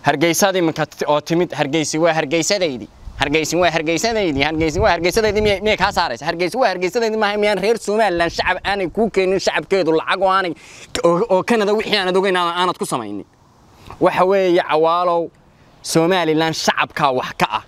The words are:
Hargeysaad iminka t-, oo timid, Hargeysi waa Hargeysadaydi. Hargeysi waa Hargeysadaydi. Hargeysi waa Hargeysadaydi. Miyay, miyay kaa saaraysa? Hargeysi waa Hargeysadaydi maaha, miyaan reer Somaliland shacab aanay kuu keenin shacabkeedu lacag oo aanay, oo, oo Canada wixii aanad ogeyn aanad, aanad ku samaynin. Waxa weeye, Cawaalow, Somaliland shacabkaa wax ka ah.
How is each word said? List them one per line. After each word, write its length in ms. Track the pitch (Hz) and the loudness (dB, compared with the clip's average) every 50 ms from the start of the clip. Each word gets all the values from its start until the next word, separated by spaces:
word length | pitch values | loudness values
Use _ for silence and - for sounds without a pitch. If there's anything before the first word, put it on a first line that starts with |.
| - | 0
Hargeysaad 540 | 143 147 143 147 170 165 - - 190 185 | 0 0 2 2 2 2 2 0 0 2
iminka 300 | 185 175 160 147 - 156 | 2 0 0 0 -2 -6
t-, 180 | - - - 185 147 | -6 -4 -8 -2 0
oo 120 | 147 147 | 0 0
timid, 320 | 147 - 170 165 180 175 - | 0 0 0 0 0 -2 -2
Hargeysi 460 | 143 151 143 135 165 151 - - 156 | -4 -2 0 0 -2 -2 -2 -2 0
waa 140 | 165 170 156 | 2 2 2
Hargeysadaydi. 760 | 160 156 135 147 170 156 - 202 202 185 160 131 117 - - - - - - - - | 0 -2 -2 -2 -2 0 0 0 0 -2 -2 -4 -6 -10 -14 -18 -18 -18 -16 -4 -4
Hargeysi 380 | 135 143 143 160 156 147 160 | -2 0 2 0 0 0 0
waa 140 | 165 180 170 | 2 2 2
Hargeysadaydi. 720 | 156 165 160 156 170 160 - 226 233 220 202 175 143 139 139 | 2 0 0 0 -2 0 -2 -2 -2 0 0 0 0 0 0
Hargeysi 380 | 151 160 156 160 160 147 180 | 0 0 0 -2 -2 0 2
waa 100 | 214 214 | 2 2
Hargeysadaydi. 500 | 175 170 165 180 170 226 220 214 202 214 | 2 2 0 0 0 2 0 2 0 2
Miyay, 200 | 214 208 202 185 | 2 2 0 0
miyay 160 | 196 214 208 | 0 -2 0
kaa 160 | - 180 202 196 | 0 0 -2 0
saaraysa? 320 | 196 175 156 123 113 139 | -2 -2 -2 -4 -6 -6
Hargeysi 300 | 160 170 170 180 175 - | -6 -4 -2 -2 -4 0
waa 120 | 247 262 214 | 0 0 0
Hargeysadaydi 480 | 185 185 180 180 - 240 226 220 220 | 0 -2 -4 -2 -2 -2 -2 -2 -2
maaha, 200 | 220 220 202 208 | 0 -2 -2 0
miyaan 220 | 208 208 208 208 190 | 0 0 0 0 0
reer 200 | 180 208 233 220 | 0 0 0 -2
Somaliland 520 | - - 202 214 226 202 175 170 170 165 | -2 -4 0 0 0 0 2 0 -2 -2
shacab 280 | - - 190 170 185 185 - | -2 -2 -2 -2 -2 -2 -2
aanay 240 | 175 196 202 190 160 | -4 -4 -2 -4 -4
kuu 220 | - - 220 208 | -2 -2 -2 0
keenin 280 | - 190 190 185 196 185 | 0 0 0 2 0 0
shacabkeedu 520 | - - 147 170 160 - 196 196 175 151 160 | -2 -2 -2 -2 -2 0 0 0 2 2 0
lacag 300 | 156 - - 185 190 180 | 0 0 -2 -2 0 2
oo 60 | 190 | 2
aanay, 240 | 190 190 190 175 151 - - - - - - - - - - | 2 2 0 -2 -6 -8 -14 -20 -20 -20 -20 -10 -8 0 2
oo, 220 | 170 175 175 208 - | 2 2 2 2 2
oo 120 | 190 185 175 | 2 0 2
Canada 300 | - 240 226 202 196 214 | 2 0 2 2 2 0
wixii 220 | 220 214 - 190 | 0 0 0 0
aanad 200 | 214 185 185 180 | 0 0 2 2
ogeyn 200 | 190 190 202 185 | 2 2 2 2
aanad, 180 | 180 175 175 170 | 2 0 0 0
aanad 220 | 180 180 180 165 - | 0 0 0 0 -2
ku 80 | 208 | -4
samaynin. 380 | 160 - 131 113 104 104 101 - _ _ _ _ _ _ _ - - - - - - - - | -4 -4 -4 -4 -6 -10 -12 -12 _ _ _ _ _ _ _ -20 -20 -20 -20 -20 -20 -6 0
Waxa 240 | 147 180 - - 185 | 2 2 4 4 2
weeye, 380 | 185 196 196 190 185 170 175 170 | 4 4 2 4 4 4 2 2
Cawaalow, 680 | - 143 156 160 165 170 175 180 180 170 170 170 151 _ _ - _ _ _ - - _ - - | 2 2 2 4 2 2 2 2 0 0 0 -2 -4 _ _ -20 _ _ _ -20 -20 _ -16 -10
Somaliland 720 | - - 165 160 170 190 185 170 156 156 151 160 160 156 | -2 0 2 2 4 2 2 2 2 2 2 2 0 -2
shacabkaa 560 | - - 220 - - 147 - - - 156 139 131 | -2 -2 -2 0 0 -4 -4 -2 -2 0 0 0
wax 180 | 127 - - - - | 0 -4 -6 -4 -4
ka 80 | - - | -4 -4
ah. 120 | 107 107 - | -4 -8 -8